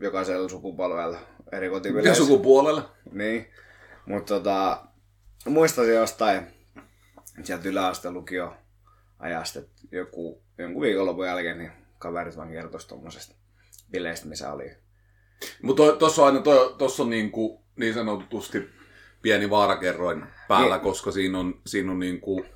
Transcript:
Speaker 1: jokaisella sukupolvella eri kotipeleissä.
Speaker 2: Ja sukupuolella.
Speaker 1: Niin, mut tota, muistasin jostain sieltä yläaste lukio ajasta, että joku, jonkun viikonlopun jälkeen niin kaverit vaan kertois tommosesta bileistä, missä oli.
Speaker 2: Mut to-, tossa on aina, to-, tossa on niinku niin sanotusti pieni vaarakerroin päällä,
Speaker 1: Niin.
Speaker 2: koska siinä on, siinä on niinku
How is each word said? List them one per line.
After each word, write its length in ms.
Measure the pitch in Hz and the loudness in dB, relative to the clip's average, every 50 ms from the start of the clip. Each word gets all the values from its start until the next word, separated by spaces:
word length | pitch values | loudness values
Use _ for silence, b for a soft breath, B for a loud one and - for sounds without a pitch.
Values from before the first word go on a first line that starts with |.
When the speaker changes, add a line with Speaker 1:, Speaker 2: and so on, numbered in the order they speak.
Speaker 1:
jokaisella 480 | 98 98 95 95 92 95 90 92 92 90 | -8 -4 -4 -4 -2 -2 -4 -4 -4 -6
sukupolvella 720 | 92 85 80 95 85 92 92 90 82 85 85 85 87 85 - - - - - - | -8 -10 -12 -12 -6 -6 -4 -4 -4 -4 -4 -6 -8 -10 -14 -20 -20 -20 -16 -12
eri 180 | 98 95 92 90 | -10 -8 -6 -6
kotipeleissä. 400 | 95 95 95 101 - - - 190 | -6 -4 -4 -4 0 2 4 4
Speaker 2:
Ja 40 | 170 | 4
sukupuolella. 800 | - 147 139 139 131 - 131 135 139 143 156 151 147 - - _ _ _ - | 4 6 6 6 6 8 8 8 8 6 4 2 -2 -4 -10 _ _ _ -14
Speaker 1:
Niin, 340 | - 101 104 110 117 113 - b b b b b b b b b b b _ | -10 -8 -6 -6 -6 -6 -8 b b b b b b b b b b b _
mut 180 | - 101 101 101 | -8 -8 -8 -4
tota, 580 | - 101 98 87 101 95 95 95 90 85 - - _ _ _ _ _ _ _ _ - - - - | -2 -4 -2 0 0 0 0 0 0 -2 -4 -6 _ _ _ _ _ _ _ _ -20 -20 -12 -6
muistasin 500 | 123 147 160 160 156 - 127 117 113 113 | 0 2 4 4 4 4 2 2 4 4
jostain 520 | 113 110 107 - - 113 107 95 92 87 - - _ _ _ _ - - _ _ _ _ _ _ - - - - - | 4 2 0 0 0 2 2 2 0 -2 -10 -18 _ _ _ _ -20 -20 _ _ _ _ _ _ -20 -20 -20 -20 -16
sieltä 260 | - - 90 85 82 95 | -10 -10 -8 -8 -6 -4
yläaste 420 | 95 95 92 92 87 - - 87 | -2 -2 -2 -2 -2 -4 -8 -10
lukio 440 | 90 90 87 - 90 90 87 - - - _ _ _ _ _ _ _ _ _ _ _ _ | -10 -12 -10 -8 -6 -6 -6 -8 -10 -16 _ _ _ _ _ _ _ _ _ _ _ _
ajasta, 400 | - 85 85 80 80 - - 71 | -10 -8 -8 -8 -8 -10 -12 -14
että 140 | 71 - _ _ - - | -16 -18 _ _ -20 -12
joku, 520 | 82 90 90 - - 85 85 80 - - _ _ _ - | -10 -10 -10 -10 -10 -12 -12 -12 -12 -16 _ _ _ -14
jonkun 240 | 87 85 90 143 | -12 -10 -6 -2
viikonlopun 440 | 147 117 98 95 98 92 87 90 92 | -2 0 0 0 0 -2 -2 -4 -4
jälkeen 320 | 90 90 90 85 82 82 85 | -4 -4 -4 -4 -6 -8 -10
niin 140 | 85 80 - - _ _ _ _ | -12 -16 -18 -20 _ _ _ _
kaverit 380 | - 85 85 85 85 85 80 | -12 -8 -8 -8 -8 -8 -12
vaan 140 | 78 80 82 | -14 -16 -14
kertois 360 | 80 82 82 82 - - - | -14 -14 -14 -14 -14 -16 -16
tommosesta 480 | - - 65 71 82 - - - - _ _ _ b b b b b b b - _ | -18 -20 -18 -18 -18 -18 -18 -20 -20 _ _ _ b b b b b b b -14 _
bileistä, 380 | 92 90 87 82 82 - - 76 | -8 -6 -6 -6 -8 -10 -12 -14
missä 240 | 78 76 69 71 | -12 -12 -10 -10
oli. 240 | 73 69 67 71 - _ _ _ B B B B B B B B B B B B B B | -10 -10 -12 -14 -16 _ _ _ B B B B B B B B B B B B B B
Speaker 2:
Mut 140 | - 123 135 | -2 2 4
to-, 200 | 143 151 151 151 | 6 8 6 6
tossa 260 | - 160 156 - 160 | 6 4 4 6 6
on 60 | 143 139 | 6 6
aina, 120 | 135 131 | 6 4
to-, 340 | - 147 143 131 127 - - - | 6 6 6 8 6 4 2 0
tossa 240 | 139 131 - - | -2 -2 0 -2
on 80 | 127 117 | -2 -2
niinku 540 | 117 110 107 101 - 110 110 110 - - _ _ _ | 0 -2 -2 -4 -4 -4 -4 -4 -6 -10 _ _ _
niin 180 | 131 117 113 110 | -4 -4 -2 -2
sanotusti 720 | 120 110 107 104 95 - - 117 101 - - - 101 - - b b b b b b b b b b | -2 -4 -4 -4 -6 -8 -8 -10 -10 -8 -6 -6 -8 -8 -8 b b b b b b b b b b
pieni 280 | - 110 104 101 104 101 | 2 2 2 2 2 2
vaarakerroin 760 | 104 104 101 95 95 85 90 90 82 80 90 87 82 78 - - - - - - | 4 4 4 4 2 2 0 -2 -2 0 -2 -2 -2 -4 -8 -14 -18 -10 -2 2
päällä, 260 | 98 92 127 113 95 | 4 4 4 4 2
Speaker 1:
Niin. 100 | 92 - | 0 0
Speaker 2:
koska 260 | 98 92 - - 98 | -2 -4 -4 -4 -6
siinä 280 | 87 98 95 95 92 92 | -4 -2 -2 -2 -2 -4
on, 220 | 90 92 90 - - | -6 -6 -8 -10 -10
siinä 260 | - - 101 90 95 | -6 -4 -4 -4 -4
on 60 | 92 92 | -4 -4
niinku 460 | 90 90 90 - - 98 92 92 - - b | -4 -6 -6 -6 -6 -6 -6 -6 -8 -10 b